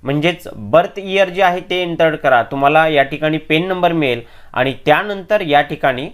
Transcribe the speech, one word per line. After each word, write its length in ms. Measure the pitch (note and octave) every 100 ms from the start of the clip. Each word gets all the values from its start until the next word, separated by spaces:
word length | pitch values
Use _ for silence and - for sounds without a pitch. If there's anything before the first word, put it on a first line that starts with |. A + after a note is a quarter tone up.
म्हणजेच 440 | C3 D3 D#3+ E3+ -
बर्थ 460 | - G#2 D3 F#3+ G3+
इयर 300 | G3 G3 F#3+
जे 120 | F3
आहे 160 | F#3 F3+
ते 220 | E3+ F3+
एंटर 340 | F3 D#3+ E3 D3+
करा, 260 | C#3+ B2
तुम्हाला 440 | A2+ C#3 C#3 D#3 D#3+
या 160 | D3
ठिकाणी 340 | C#3 C#3 D#3 D#3
पॅन 280 | D#3 D#3 F#3
नंबर 240 | F#3 F3
मिळेल 300 | E3 C#3+ A#2 A#2 - -
आणि 200 | - C3 B2 -
त्यानंतर 560 | D3+ G#3 G3 F3+ G#3
या 200 | F3 C#3+
ठिकाणी 460 | D3 D3 C#3+ B2+ E3